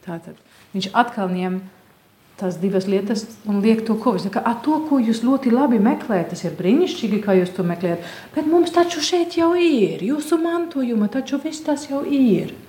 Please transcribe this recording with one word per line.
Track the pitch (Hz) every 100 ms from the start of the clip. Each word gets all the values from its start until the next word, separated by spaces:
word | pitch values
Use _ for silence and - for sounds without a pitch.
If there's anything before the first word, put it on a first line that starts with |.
| -
tātad | 170 - - _ _ -
viņš | 196 185 226
atkal | 240 - 185
ņem | 180 185 185 185 - _ _ _ _ _ -
tās | 190 165
divas | 190 196 190
lietas | 196 202 214 - - 208
un | 202
liek | 208 220 220
to |
kopā. | 220 254 190
Viņš | 180
saka: | 247
"A, | 233
to, | 233 - 311 311
ko | 277
jūs | 226 220
ļoti | 233 269 240
labi | 233 285 233
meklējat, | 208 302 - 196 160
tas | 175
ir | 175 156
brīnišķīgi, | 180 269 359 - 226 202
kā | 208 185
jūs | 180
to | -
meklējat, | 175 170 180 170 - - -
bet | - 302
mums | 339 330
taču | 349 339 311
šeit | 294 359 339 -
jau | 330
ir, | 349 349 277 180 165
jūsu | 190 302 294 330
mantojuma, | 330 339 339 277 247 226 208
taču | 262 262 277
viss | 311 311
tas | - 285 -
jau | 277
ir." | 285 277 254 190 - -